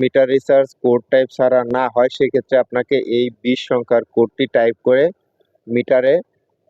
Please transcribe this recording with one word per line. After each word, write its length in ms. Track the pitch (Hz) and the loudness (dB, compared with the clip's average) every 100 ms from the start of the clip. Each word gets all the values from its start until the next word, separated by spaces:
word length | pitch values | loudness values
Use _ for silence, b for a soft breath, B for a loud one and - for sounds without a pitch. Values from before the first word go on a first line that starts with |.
মিটার 260 | 127 139 131 135 | -2 0 2 0
রিচার্জ 320 | - 139 135 _ | 2 2 0 _
কোড 180 | 123 120 - | 0 0 0
টাইপ 160 | 131 131 - | 0 0 -2
ছাড়া 220 | 127 127 120 127 | 0 0 0 -4
না 80 | 127 | -2
হয়, 160 | 113 127 - | 0 -2 0
সেক্ষেত্রে 380 | 131 131 - 131 | -2 -2 -2 -2
আপনাকে 320 | 123 123 120 135 - 120 | -2 -4 -2 -4 -2 -2
এই 80 | 123 117 | -4 -4
বিশ 160 | 120 127 - | -4 -4 -2
সংখ্যার 340 | 127 117 117 107 - | -4 0 -2 -2 -2
কোডটি 300 | 113 - 135 131 | -2 -2 -4 0
টাইপ 180 | 117 113 - | 0 -2 0
করে 180 | 127 160 - _ _ _ _ - | 0 0 -4 _ _ _ _ -8
মিটারে 480 | 120 120 131 131 165 - _ _ _ _ | -6 -2 0 2 0 -2 _ _ _ _